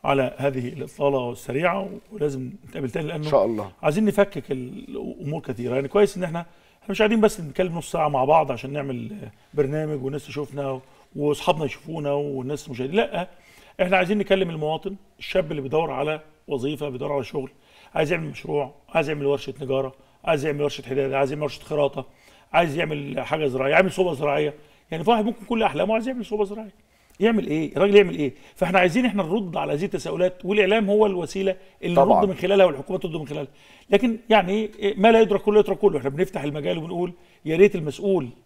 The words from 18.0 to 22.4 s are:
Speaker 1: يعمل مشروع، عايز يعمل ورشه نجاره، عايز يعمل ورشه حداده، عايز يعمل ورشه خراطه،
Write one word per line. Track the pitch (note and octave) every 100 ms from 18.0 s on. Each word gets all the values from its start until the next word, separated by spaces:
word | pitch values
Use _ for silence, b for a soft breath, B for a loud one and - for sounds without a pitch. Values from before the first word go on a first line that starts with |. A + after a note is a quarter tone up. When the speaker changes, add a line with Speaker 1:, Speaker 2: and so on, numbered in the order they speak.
| D3+
Speaker 1:
يعمل | E3+ D#3
مشروع، | - - D3 C3 - _
عايز | E3 C#3+
يعمل | D3
ورشه | C#3 C#3 - B2+
نجاره، | C3+ C3+ C3 - b b
عايز | - D#3
يعمل | D3+ D3
ورشه | C#3+ -
حداده، | B2+ C3+ C3+ C3+
عايز | C#3
يعمل | D3
ورشه | D3 -
خراطه، | - D3+ C#3 C#3+ B2+ b b b